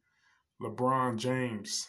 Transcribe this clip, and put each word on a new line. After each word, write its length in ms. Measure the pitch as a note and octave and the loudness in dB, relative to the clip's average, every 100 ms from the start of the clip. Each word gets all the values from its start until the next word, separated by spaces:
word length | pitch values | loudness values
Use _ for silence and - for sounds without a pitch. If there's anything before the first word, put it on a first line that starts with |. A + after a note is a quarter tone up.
| _ _ _ _ _ - | _ _ _ _ _ -10
LeBron 580 | A2+ G#2+ B2+ C3 B2+ A2 | -8 0 2 4 2 0
James 720 | B2 C3 B2 G#2+ G2+ - | 0 0 0 -4 -6 -6